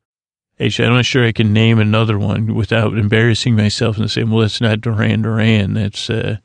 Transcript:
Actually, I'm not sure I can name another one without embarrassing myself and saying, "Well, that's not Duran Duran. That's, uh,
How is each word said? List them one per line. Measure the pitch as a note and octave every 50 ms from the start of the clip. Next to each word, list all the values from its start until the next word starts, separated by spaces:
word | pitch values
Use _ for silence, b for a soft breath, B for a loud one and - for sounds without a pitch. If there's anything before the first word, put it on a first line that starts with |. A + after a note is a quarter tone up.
| _ _ _ _ _ _ _ _ _ _ _ -
Actually, | C3 A2 - - A#2+
I'm | A#2 A#2+
not | B2 B2
sure | - - B2+ A#2+
I | A2+
can | G#2+ - A2+ G#2
name | G#2 A2 A2+ A2+ A#2 A2
another | G#2+ G#2 G#2+ A2 A2+ A2 G#2+
one | G2+ G#2 G#2 G#2 G#2 A2 A2 G#2+
without | A2+ G2+ - A2+ A2+ A2 G#2 G2
embarrassing | A2 G2+ G2+ A2+ A2 A#2 A#2 G#2+ - - B2+ A2+
myself | G#2+ G#2 G#2 - - A#2 A2 G#2 G#2+
and | G#2 G#2
saying, | - - A#2 A2
"Well, | A2 A2+
that's | A2 G#2 - -
not | B2 G#2+ G#2+ G#2+
Duran | - A#2 G#2+ G#2 A2+ A2 G#2+ A2
Duran. | A2 A2+ A2 A2 A2 A2+ A2 G#2+ G2 G2+ G#2
That's, | G#2+ G#2 G#2 - - - -
uh, | A2 A2 - G#2 A2 -